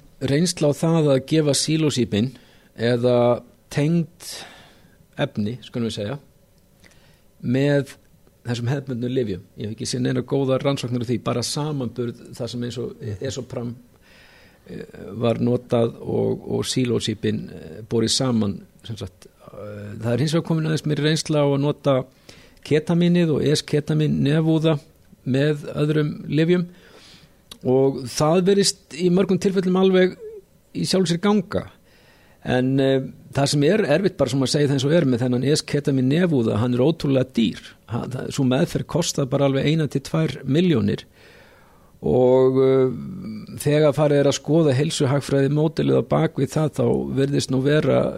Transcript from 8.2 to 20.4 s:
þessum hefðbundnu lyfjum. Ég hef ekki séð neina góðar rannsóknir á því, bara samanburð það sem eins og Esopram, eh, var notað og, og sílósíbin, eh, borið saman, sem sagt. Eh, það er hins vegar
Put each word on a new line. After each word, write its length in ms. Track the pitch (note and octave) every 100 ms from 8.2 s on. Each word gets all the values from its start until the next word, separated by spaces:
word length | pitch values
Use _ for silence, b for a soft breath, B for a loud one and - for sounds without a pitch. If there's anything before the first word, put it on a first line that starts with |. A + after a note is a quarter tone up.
| _ _ -
þessum 240 | A#2+ A#2+
hefðbundnu 400 | C#3+ C3 A#2+ B2
lyfjum. 320 | C3 A2 F2+ - -
Ég 120 | A2+
hef 60 | A2
ekki 120 | A#2+
séð 140 | B2+
neina 200 | B2+ B2+
góðar 420 | B2 C#3 C3+ C3 C#3+
rannsóknir 380 | C#3 B2 B2
á 40 | A#2+
því, 100 | A#2+
bara 180 | - A#2+
samanburð 800 | A#2+ D#3 D3 C#3+ A#2+ - A#2+ A#2 - A#2+
það 140 | A#2
sem 120 | B2
eins 140 | A#2+ A#2+
og 180 | B2 - A#2 G2
Esopram, 540 | C3+ - A#2 B2+ A#2+ A#2+ - _ b b b b b b -
eh, 160 | - - - E2+
var 220 | G2+ A#2 A2+
notað 600 | A#2+ B2 - A#2+ A#2 G#2+
og, 440 | A#2 A2+ A2+ A2+ -
og 120 | A#2 A2+
sílósíbin, 760 | - B2 A#2 A2+ G#2 G#2+ G#2+ -
eh, 320 | E2 D#2 E2+ A2
borið 200 | A#2 A2+
saman, 500 | - C3 A#2 G#2 F2 - _
sem 140 | - A2
sagt. 300 | G2+ - - _ -
Eh, 420 | - G#2 G#2 G#2 A2
það 160 | A2+
er 40 | A#2+
hins 160 | D#3
vegar 140 | E3